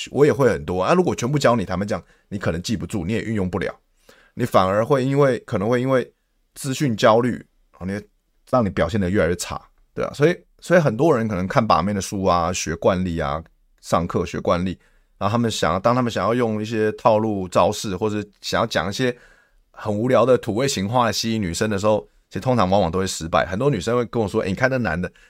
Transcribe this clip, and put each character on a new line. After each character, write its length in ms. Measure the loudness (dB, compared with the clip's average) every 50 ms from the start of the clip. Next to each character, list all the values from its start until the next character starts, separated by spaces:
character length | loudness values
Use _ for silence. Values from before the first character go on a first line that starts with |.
| -14 -6
我 140 | 2 4 4
也 80 | 4
会 160 | 4 4 2 2
很 160 | 2 0 -2
多 160 | -4 -2 0
啊。 140 | 2 2 2
如 80 | 2
果 120 | 2 0 -2
全 160 | -2 -2 -2
部 80 | 0 2
教 180 | 4 4 4
你， 80 | 2 0
坦 140 | -2 -4 -4
白 60 | -2
讲， 160 | -4 -4 -6 -8 _ _ _ _ _
你 100 | -10 -6
可 140 | -4 -4
能 100 | -4 -4
记 140 | -4 -4 -4
不 100 | -4 -4
住， 180 | -6 -6 -4 -4
你 80 | -2
也 100 | -4 -4
运 120 | -4 -4 -2
用 140 | -2 -2 -2
不 80 | -2 -4
了， 160 | -4 -6 -8 -12 _ _ _ _ _ _ _ _ _ _ _
你 100 | -6 -4
反 220 | 2 2 4 4
而 180 | 4 2 2 2
会 200 | 2 2 2 2
因 140 | 2 2 4
为， 200 | 4 4 2 0
可 180 | -4 -6 -4 -2
能 100 | 0 0
会 120 | 0 0
因 80 | 0 0
为 240 | 0 0 0 -4 _ _ _ _ _ _ _ _ _
资 180 | -10 -8 -6
讯 240 | -4 -2 -2 -2 2
焦 240 | 4 6 6 6 6
虑， 240 | 4 2 -2 -4 -8 _ _ _ _ _ _ -10
你， 200 | -8 -8 -8 -8 -10 _ _ _ _ _ _ _ _ 0
让 140 | 0 2 2
你 60 | 0
表 180 | 0 0 0 0
现 120 | 0 0
得 100 | 0 2
越 100 | 2 2
来 60 | 2 2
越 80 | 0
差， 240 | -4 -6 -8 -10 -12 -12 _ _ _ _ _ _
对 100 | -6 -6
啊。 80 | -6 0
所 140 | 2 2 2
以， 80 | 2 -2 _ _ _ _
所 160 | 0 2 4
以 40 | 4
很 140 | 4 2 2
多 180 | 2 2 4 4
人 100 | 2 0
可 80 | -2 -2
能 140 | -2 -4 0
看 180 | 0 0 2
把 160 | 4 2 2
妹 100 | 2 0
的 80 | -2 -4
书 240 | -4 -6 -4 -2 2
啊， 280 | 2 2 2 2 0
学 240 | -2 -4 -6 -6 -6
惯 260 | 0 0 2 2 2 0
例 140 | -2 -4 -4
啊， 240 | -4 -4 -4 -6 -8 -14 _ _ _ _ _ _
上 260 | -4 -2 0 0 0
课 180 | 0 -2 -4 -4
学 120 | -4 -6 -4
惯 260 | -2 -2 0 0 -2
例， 140 | -4 -6 -8 _ _ _ _ _ _ _
然 120 | _ -4 -2
后 40 |
他 60 | 0 0
们 120 | 0 -2
想 220 | -2 0 0 0
要， 80 | 0 2
当 140 | 2 2 2
他 80 | 2
们 100 | 0 -2
想 100 | -2 -2
要 120 | 0 0 0
用 260 | 0 0 -2 -2 -4
一 40 | -6
些 280 | -4 -2 -2 0 -2
套 260 | -2 0 2 2 4 4
路 300 | 2 0 -2 -4 -4 0
招 240 | 2 2 2 2
式， 240 | 0 -2 -6 -6 -4
或 140 | -4 -4 -2
者 120 | -2 -4 -6 -8 _ _
想 180 | -8 -4 -2 -2
要 60 | -2
讲 240 | -2 -2 -4 -4 -4
一 20 |
些 240 | -4 -2 -2 -2 -4 -6 -14 _ _ _ _ _ _ _ _ _
很 220 | _ -10 -6 -6
无 160 | -4 -2 0 2
聊 180 | 4 4 6
的 100 | 4 4
土 180 | 2 2 -2 -2
味 140 | -2 -2 -2
情 180 | -2 -2 -4
话 200 | -2 0 0 0
来 60 | 0
吸 200 | -2 -2 -2 -2
引 80 | -2 -2
女 140 | -2 -2 -2
生 160 | -2 -2 -2
的 80 | -2 0
时 80 | 0
候， 200 | 2 0 0 -2 -8 _ _ _ _
其 60 | -10
实 60 | -4
通 140 | -2 0 2
常 140 | 2 2 4
往 140 | 4 2
往 80 | 2 2
都 80 | 0 -2
会 80 | -2
失 200 | -2 -4 -8 -4
败。 200 | 0 0 0 0
很 120 | 0 -2 -2
多 120 | 0 0
女 100 | 0 -2
生 160 | -2 -2 -2
会 80 | -2 -2
跟 180 | -2 -2 -2
我 60 | -2 -2
说 140 | -2 -2 -2
：“哎， 40 | -2
你 60 | -2
看 140 | 0 0 0
那 80 | 0
男 240 | -2 -2 -2 -2 -4
的， 100 | -4 -6 -10 _ _